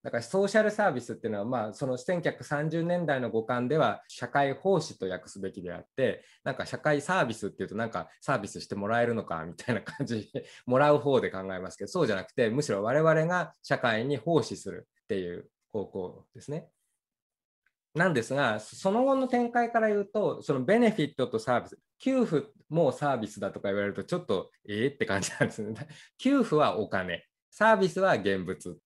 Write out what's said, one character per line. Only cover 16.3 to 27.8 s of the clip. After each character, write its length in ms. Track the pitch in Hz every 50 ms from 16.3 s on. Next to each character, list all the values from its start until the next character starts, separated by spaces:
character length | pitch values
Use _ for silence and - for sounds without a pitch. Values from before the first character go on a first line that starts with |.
| _
で 60 | -
す 100 | - -
ね。 180 | 147 170 - _ _ _ _ _ _ _ _ _ _ _ _ _ _ _ _ _ _ _ _ _ _ _ _ _ _
な 120 | 151 175
ん 60 | 190 160
で 80 | 120
す 140 | 110 - 131
が、 240 | 139 143 120 107 107
そ 320 | - - - - - 190
の 140 | 202 233 262
後 100 | 269 269
の 120 | 269 262
展 240 | 254 254 247 240 240
開 200 | 240 240 240 226
か 80 | 240 233
ら 80 | 220
言 140 | 214 208 208
う 40 | 196
と、 380 | - - 214 196 147 - - -
そ 100 | - 143
の 100 | 131 127
ベ 140 | 143 202
ネ 140 | 233 240 214
フ 60 | 208
ィ 80 | - 151
ッ 100 | 147 -
ト 100 | - 127
と 140 | - - 110
サ 160 | - 131 123
ー 60 | 139 165
ビ 60 | -
ス、 100 | - _ _ _ _
給 280 | _ - 262 262 262 226
付 200 | - 165 143 - - _ _ _ _
も 220 | 151 165 165 131
サ 220 | 123 - 147 143 135
ー 40 |
ビ 100 | 117 110
ス 120 | 101 - 104
だ 100 | 98 98
と 100 | - 98
か 100 | - 101
言 60 | 98
わ 60 | 104
れ 60 | 101
る 60 | 101 95
と、 80 | 101 95
ち 100 | - 180
ょ 60 | 175
っ 60 | -
と、 240 | - 104 90 82 - _ _ _ -
え 40 | 101
ー 200 | 104 117 143 139
っ 40 |
て 100 | _ 107
感 140 | - 98 98
じ 100 | 92 -
な 60 | -
ん 20 | - 135
で 40 | 110
す 120 | - - 107
ね。 100 | 104 110 107 151 - -
<laughs> 160 | - - - _ _
給 240 | - 254 285 277 226
付 140 | - 156
は 200 | 151 143 110 90
お 120 | 101 101 -
金、 360 | - 95 92 90 85 82 - _ _ _ _ _
サ 240 | - - 208 226 220
ー 40 |
ビ 120 | 190